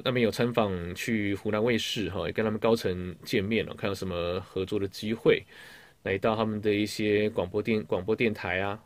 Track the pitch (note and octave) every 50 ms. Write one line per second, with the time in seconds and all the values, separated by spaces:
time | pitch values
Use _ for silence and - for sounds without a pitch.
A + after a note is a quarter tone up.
0 | - C3 B2 B2+ A#2 G#2 - - A#2+ A#2+ A#2 A#2+ A2 G2+ F#2 F2 E2+ F2 F2+ -
1 | - - A2+ A2 G#2 G2+ G2+ F#2+ - G#2+ G#2 G#2+ A2 B2 A#2+ A2 - - - A#2+
2 | G2+ E2 F#2 F#2+ E2+ E2+ - - A2 A2 G#2+ G#2+ - A2+ A2+ A2+ - G2+ F2+ F2+
3 | F2+ F2+ E2+ - - - - A2 F#2+ G#2 A2+ G#2+ - - - - - G2+ G2 G2
4 | F#2+ F#2 F2 F2 E2+ F2 F2 G2 - - - F#2 F#2 F#2+ A2 G2+ G2 G2 - -
5 | - G#2+ A2+ A2+ - D#3+ - - - - - - - - - - - - - _
6 | - G2 G2 G2 - A2+ A2 A2 A2 A2 G#2+ G#2+ G2+ G#2+ G#2 G#2 G#2+ G#2 - -
7 | G#2+ G#2+ G#2 G#2 G#2+ G#2+ A2 - F2+ F2+ F2+ G#2+ G#2+ A#2 A2+ G#2+ - - A2 F#2
8 | F#2 G#2+ A2 - B2+ A2 G#2 - - F#2 F2+ F#2 G2 G2+ G2+ A2 -